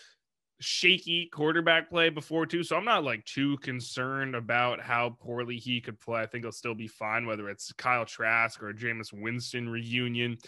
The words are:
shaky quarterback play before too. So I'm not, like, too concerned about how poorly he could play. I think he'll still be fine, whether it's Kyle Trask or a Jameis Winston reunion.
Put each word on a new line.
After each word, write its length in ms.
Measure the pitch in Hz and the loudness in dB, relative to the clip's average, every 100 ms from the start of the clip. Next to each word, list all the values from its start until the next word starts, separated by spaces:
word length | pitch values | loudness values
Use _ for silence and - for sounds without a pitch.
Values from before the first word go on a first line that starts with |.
| - _ _ _ _ _ | -20 _ _ _ _ _
shaky 640 | - - 151 185 165 170 170 | -4 4 6 4 2 -2 -2
quarterback 580 | 147 151 165 170 165 160 | 0 2 4 6 4 4
play 180 | 170 165 | 4 4
before 380 | 151 - 160 160 | 2 -2 -2 0
too. 160 | 170 | -2
So 140 | 160 165 | 0 0
I'm 80 | |
not, 180 | 220 208 | 4 2
like, 220 | 139 110 | 2 -2
too 320 | - 139 139 139 | -4 0 0 0
concerned 760 | 135 127 120 127 127 135 135 120 | -4 -6 -6 -4 -2 -2 -2 -4
about 440 | 113 120 123 117 | 0 2 4 0
how 360 | 120 120 120 117 | 0 0 0 -2
poorly 360 | 123 120 120 120 | -6 -6 -4 -6
he 240 | 123 120 | -2 -4
could 180 | 120 104 | -4 -10
play. 220 | - 113 | -4 -2
I 40 | 110 | -2
think 180 | 120 | -6
he'll 80 | 113 | -8
still 240 | - 120 110 | -8 -8 -6
be 100 | 110 | -8
fine, 400 | - 107 113 117 | -6 -2 -2 0
whether 220 | 107 104 | -4 -6
it's 240 | 101 - | -10 -12
Kyle 320 | - 127 123 | -4 0 2
Trask 580 | 113 - 110 117 113 - | 0 0 2 4 4 0
or 60 | 107 | -8
a 60 | |
Jameis 380 | 107 117 113 107 | -4 -4 -4 -6
Winston 560 | 104 110 120 120 123 117 | -6 -4 -4 -4 -4 -4
reunion. 680 | 117 113 123 123 120 120 117 | -6 -2 -2 0 0 0 -2